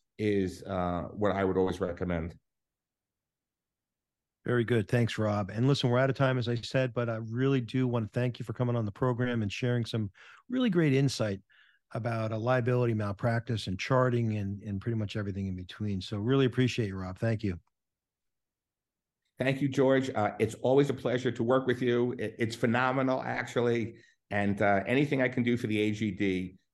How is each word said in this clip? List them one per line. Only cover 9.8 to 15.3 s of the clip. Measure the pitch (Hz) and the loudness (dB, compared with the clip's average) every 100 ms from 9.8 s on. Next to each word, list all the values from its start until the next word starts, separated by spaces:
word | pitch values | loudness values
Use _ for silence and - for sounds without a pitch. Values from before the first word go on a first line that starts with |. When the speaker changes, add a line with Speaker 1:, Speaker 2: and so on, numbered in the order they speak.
Speaker 2:
some | 113 113 104 - - - - | 0 -2 -4 -8 -20 -20 -6
really | 247 247 | 0 2
great | 175 156 | 4 4
insight | 131 139 - 107 98 - _ _ _ _ | 4 2 2 -2 -4 -8 _ _ _ _
about, | - 113 113 110 | -6 -4 -2 -2
uh, | 110 | -2
liability, | 120 127 120 123 120 | 0 2 2 2 2
malpractice, | 110 104 98 123 117 - 107 - | 0 -2 -2 0 0 0 -4 -4
and | 95 | -6
charting, | - 127 127 120 113 107 | 0 4 4 2 0 -2
and, | 98 101 | -4 -6
and | 104 98 | -6 -6
pretty | 117 113 | -4 -2
much | 101 110 | -2 -4
everything | 101 | -4